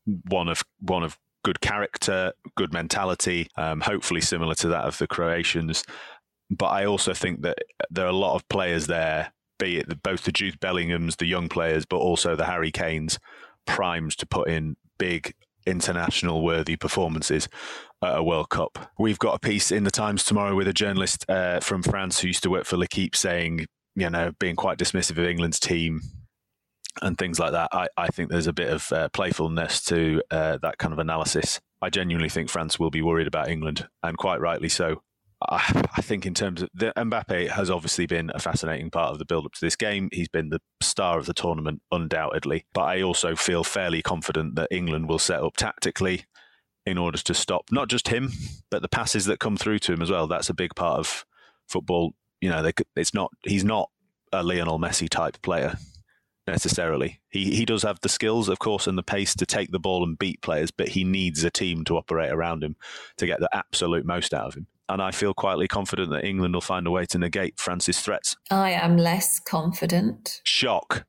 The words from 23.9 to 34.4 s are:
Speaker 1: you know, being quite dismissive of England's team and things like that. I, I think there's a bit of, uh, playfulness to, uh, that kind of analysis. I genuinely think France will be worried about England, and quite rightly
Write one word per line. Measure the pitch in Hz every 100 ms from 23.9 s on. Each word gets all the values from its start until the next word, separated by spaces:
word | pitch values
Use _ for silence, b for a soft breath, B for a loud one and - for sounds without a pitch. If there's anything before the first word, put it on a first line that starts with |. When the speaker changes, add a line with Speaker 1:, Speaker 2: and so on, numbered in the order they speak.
| -
Speaker 1:
you | 87
know, | 85 85 -
being | 92 -
quite | 95 82
dismissive | 87 92 - 80
of | 87
England's | 85 85 -
team | - 85 82 80 - - - _ _ _ _ _ - -
and | 98 85
things | 92 82
like | 82
that. | 85 82
I, | 87 90 -
I | 85
think | - 82
there's | 85 82
a |
bit | 82 64
of, | 78 -
uh, | 80 76
playfulness | - 92 - 80 82 80 - -
to, | 85 80 80 -
uh, | 82 80 69
that | 80 -
kind | 82
of | 80
analysis. | 80 80 78 76 - - - -
I | 92
genuinely | 98 90 85 78
think | 90 80
France | - 80 -
will | 80
be | 76
worried | 82 82 71
about | 78 71
England, | 82 78 76 - _
and | 85 82
quite | 98
rightly | 87